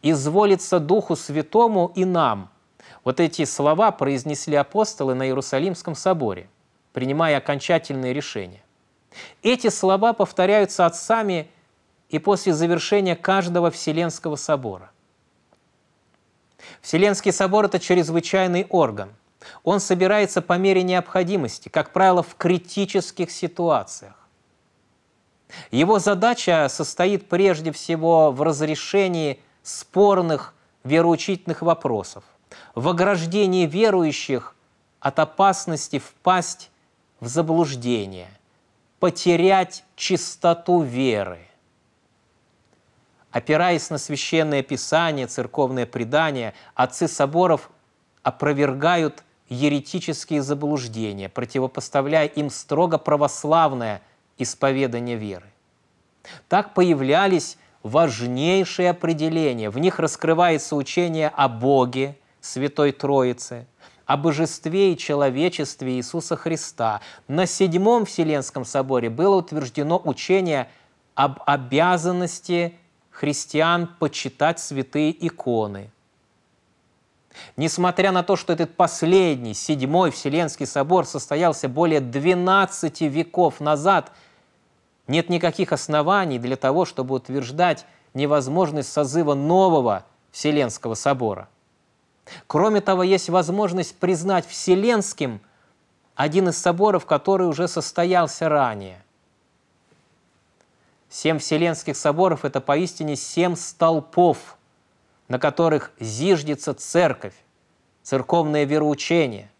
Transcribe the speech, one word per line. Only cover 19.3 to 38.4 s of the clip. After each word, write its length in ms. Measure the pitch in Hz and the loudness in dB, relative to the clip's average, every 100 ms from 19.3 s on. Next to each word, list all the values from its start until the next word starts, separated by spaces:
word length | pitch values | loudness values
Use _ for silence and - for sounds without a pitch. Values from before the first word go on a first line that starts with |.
| _ - - | _ -20 -8
Он 160 | - 196 | -2 0
собирается 600 | - 180 185 214 202 - | 0 2 4 4 2 0
по 160 | 165 175 | 0 2
мере 240 | 190 185 | 4 2
необходимости, 880 | 180 180 175 185 175 196 123 - - | 2 0 0 -2 0 0 -2 -8 -6
как 220 | - 147 | -4 -2
правило, 300 | - 190 180 | 4 4 4
в 140 | 170 - | 0 -2
критических 960 | 175 180 - - 196 196 175 - 170 | 0 0 -2 -6 -2 -2 -4 -6 -8
ситуациях. 840 | - 170 - 170 139 98 - 98 98 _ _ _ _ _ _ _ _ _ _ _ _ _ - - | -6 -8 -2 0 0 -2 -16 -20 -20 _ _ _ _ _ _ _ _ _ _ _ _ _ -20 -6
Его 280 | 120 170 214 | 0 4 4
задача 680 | 185 196 220 240 - 165 143 | 4 2 2 2 2 2 2
состоит 600 | - 151 - 180 202 - | -2 -8 0 0 0 -2
прежде 440 | 196 196 165 160 | 2 2 2 -4
всего 580 | 147 - 165 165 165 156 | -8 -6 -2 4 6 6
в 120 | 127 | 4
разрешении 1000 | 151 143 156 156 - 196 190 170 156 131 _ _ | -2 0 -2 -4 -2 0 0 0 -4 -6 _ _
спорных 920 | - - - 185 202 190 170 147 - _ _ _ | -16 -16 -6 2 4 4 2 -2 -4 _ _ _
вероучительных 800 | 131 156 170 160 - 185 - 156 | 0 2 4 2 0 -6 -4 -4
вопросов, 640 | 165 165 - 113 92 - _ _ _ - - | 0 0 0 -4 -6 -14 _ _ _ -20 -14
в 140 | - 131 | -4 -2
ограждении 760 | 170 185 190 165 190 190 185 170 | 2 2 2 0 0 2 2 0
верующих 880 | 170 220 190 160 135 - 131 - _ _ _ _ _ | 2 2 4 2 -2 -4 -4 -6 _ _ _ _ _
от 200 | - - | -4 0
опасности 800 | 156 - 196 190 - 156 - 143 | -2 2 2 2 -4 -6 -4 -8
впасть 720 | - _ - 185 175 - - _ _ _ _ _ | -8 _ 0 2 0 -10 -18 _ _ _ _ _
в 60 | 120 | -6
заблуждение, 1040 | 135 160 165 160 131 120 120 98 95 90 101 | -2 2 2 0 -2 -2 -2 -4 -12 -18 _